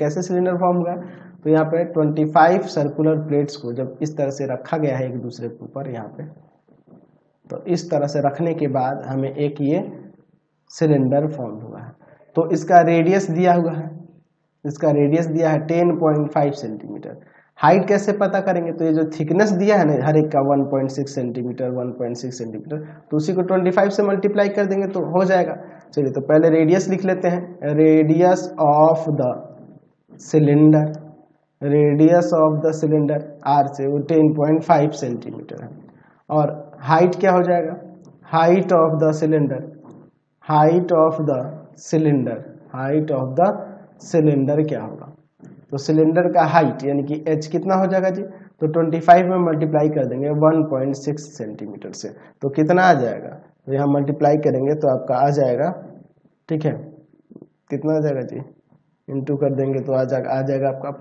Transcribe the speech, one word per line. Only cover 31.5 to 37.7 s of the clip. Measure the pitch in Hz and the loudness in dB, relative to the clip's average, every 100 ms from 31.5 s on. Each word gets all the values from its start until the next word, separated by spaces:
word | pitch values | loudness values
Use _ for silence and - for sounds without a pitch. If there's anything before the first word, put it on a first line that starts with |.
| _ | _
radius | 143 147 147 147 156 175 175 | 0 2 4 6 6 6 4
of | 170 156 151 | 2 2 2
the | 160 | -2
cylinder, | 156 156 151 147 147 - - 135 | -2 0 2 0 -2 -6 -8 0
R | 143 139 | 2 2
से, | 139 139 | -2 -2
वो | 147 | -2
ten | 147 160 156 | 0 4 4
point | 151 147 156 | 4 2 2
five | 156 160 151 | 2 2 2
centimeter | - 127 120 - - - - | -2 -8 -8 -10 -14 -14 -16
है। | 123 - - _ _ _ - | -16 -18 -20 _ _ _ -4
और | 151 147 - - - | 0 0 -2 -14 -12
height | 127 160 180 | 0 2 4
क्या | 175 196 | 2 2
हो | 180 | 4
जाएगा? | 175 175 160 | 2 0 -2